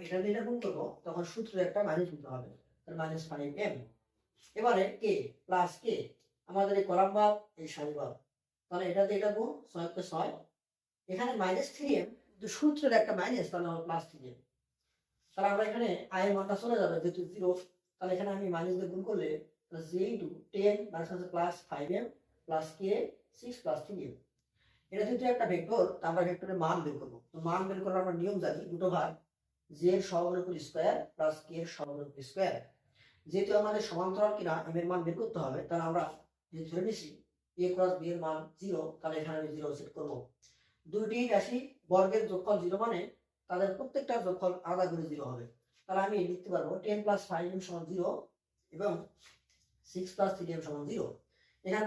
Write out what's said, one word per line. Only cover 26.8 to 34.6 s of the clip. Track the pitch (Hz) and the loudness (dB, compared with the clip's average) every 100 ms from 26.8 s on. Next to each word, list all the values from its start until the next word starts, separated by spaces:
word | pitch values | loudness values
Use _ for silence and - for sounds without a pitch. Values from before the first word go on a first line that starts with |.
| 147 | -2
বের | 127 | -6
করবো। | 131 - - | -10 -14 -16
তো | 160 165 | -6 -2
মান | 185 196 | 0 0
বের | 190 | -2
করার | 190 185 | 0 0
আমরা | 185 170 | 0 0
নিয়ম | 190 196 | 0 0
জানি, | 156 - - | 0 -2 -6
দুটো | 170 185 135 | -2 0 2
ভাগ, | - - _ _ _ _ _ 147 | 0 -4 _ _ _ _ _ 2
জে | 175 190 | 4 4
এর | - | 2
সহগের | 170 175 180 | 0 2 0
উপর | 180 165 - | -2 -6 -4
স্কয়ার | 160 185 - - - | 2 2 2 -2 0
প্লাস | 156 151 - | 0 0 -8
কে | 165 | -8
এর | 165 - | -8 -8
সহগের | 143 143 143 | -8 -8 -10
উপর | 139 131 | -12 -8
স্কয়ার। | 190 185 - - _ _ _ - _ 151 | 0 0 0 -8 _ _ _ -20 _ -4
যেহেতু | 190 196 208 | 0 4 4
আমাদের | 214 208 - | 4 0 -2
সমান্তরাল | 170 190 196 214 208 | -2 0 2 2 2
কিনা | 170 170 | 0 -2